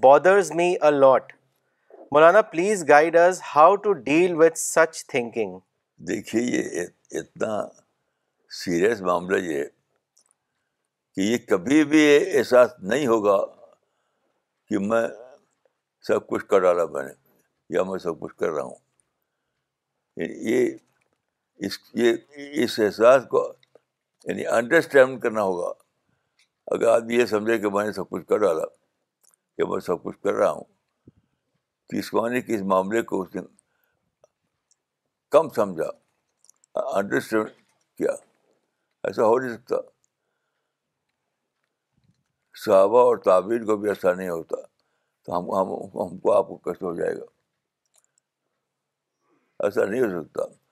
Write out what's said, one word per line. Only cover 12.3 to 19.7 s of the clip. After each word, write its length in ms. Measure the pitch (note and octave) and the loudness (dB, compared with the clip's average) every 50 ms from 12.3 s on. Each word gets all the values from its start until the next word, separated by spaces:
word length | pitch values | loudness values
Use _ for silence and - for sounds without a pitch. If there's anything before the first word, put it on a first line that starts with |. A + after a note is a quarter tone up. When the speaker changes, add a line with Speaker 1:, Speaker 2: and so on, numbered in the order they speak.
| - | 0
Speaker 2:
احساس 340 | C3+ A2+ - C3 B2 B2 G#2+ - - | 0 0 4 6 4 4 4 2 -10
نہیں 280 | F#2+ F#2 A#2 C#3+ D3+ | -6 -4 -4 -2 0
ہوگا 380 | A#2 A#2 A2 G2+ G#2 G2 G2 G#2+ - - _ - - _ _ _ _ _ _ _ _ _ _ _ _ _ _ _ _ _ _ _ - | 0 0 2 2 2 2 2 0 -4 -10 _ -20 -20 _ _ _ _ _ _ _ _ _ _ _ _ _ _ _ _ _ _ _ -6
کہ 100 | G#2 G2 | -4 -4
میں 280 | G2 G#2 A2+ A#2 A#2 - - G#2+ A#2+ B2+ C3+ _ _ _ _ _ _ _ _ _ _ _ _ _ | -2 -2 -2 -2 -2 -4 -8 -12 -20 -20 -20 _ _ _ _ _ _ _ _ _ _ _ _ _
سب 260 | - - A2 G#2 - | -4 -2 -2 -2 -2
کچھ 180 | - A#2 G#2+ - | -4 -8 -8 -4
کر 140 | - G2+ F#2+ | 0 0 2
ڈالا 260 | F2+ F2+ F2 F2 E2+ | 2 2 2 0 -2
میں 180 | D#2+ D2+ C#2 C2+ | -4 -6 -10 -10
نے، 100 | C#2 - _ _ _ _ _ _ _ _ _ _ - | -10 -14 _ _ _ _ _ _ _ _ _ _ -6
یا 140 | D#2 F2+ F#2+ | -4 -4 -4
میں 160 | F#2+ F#2+ F2 | -4 -6 -8
سب 200 | - F2 E2 D#2+ | -8 -8 -8 -8
کچھ 160 | E2+ E2 - | -12 -16 -10
کر 140 | - G2+ F2+ | -6 -6 -4
رہا 140 | D#2 D2 C2 | -4 -6 -8
ہوں۔ 120 | B1 - _ _ _ _ _ _ _ _ _ _ _ _ _ _ _ _ _ _ _ | -10 -14 _ _ _ _ _ _ _ _ _ _ _ _ _ _ _ _ _ _ _